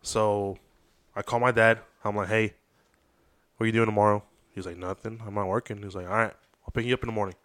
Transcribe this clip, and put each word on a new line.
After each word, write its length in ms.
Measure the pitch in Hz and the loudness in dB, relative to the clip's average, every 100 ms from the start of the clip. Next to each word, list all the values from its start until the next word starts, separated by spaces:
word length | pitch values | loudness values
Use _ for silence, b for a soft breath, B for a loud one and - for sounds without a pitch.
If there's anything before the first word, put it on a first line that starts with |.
So 560 | - 110 107 104 98 95 _ _ _ _ _ | -4 0 2 2 -2 -6 _ _ _ _ _
I 60 | - | -12
call 180 | 101 120 | -4 0
my 120 | 123 | 2
dad. 280 | 113 110 113 - _ | 6 6 6 -2 _
I'm 120 | 107 | -6
like, 140 | 104 95 | -4 0
Hey, 240 | 110 107 - _ _ _ _ _ _ _ _ _ _ | 0 0 -4 _ _ _ _ _ _ _ _ _ _
what 60 | |
are 40 | 113 | 0
you 40 | |
doing 140 | 113 | 2
tomorrow? 380 | 113 104 104 104 - _ _ | 2 4 2 2 -4 _ _
He's 120 | - | -14
like, 120 | 92 87 | -12 -10
Nothing. 440 | 90 95 110 113 | -8 -8 -10 -12
I'm 80 | 110 | -8
not 140 | 101 95 | -4 -2
working. 340 | 104 - 104 | -2 -4 -12
He's 140 | 104 | -10
like, 120 | 95 90 | -12 -4
All 60 | |
right, 200 | 104 110 - _ _ | 0 0 -2 _ _
I'll 60 | - | -8
pick 120 | - | -6
you 80 | 120 | 0
up 100 | 123 | -2
in 40 | 120 | -2
the 60 | |
morning. 220 | 110 101 90 | -2 -4 -6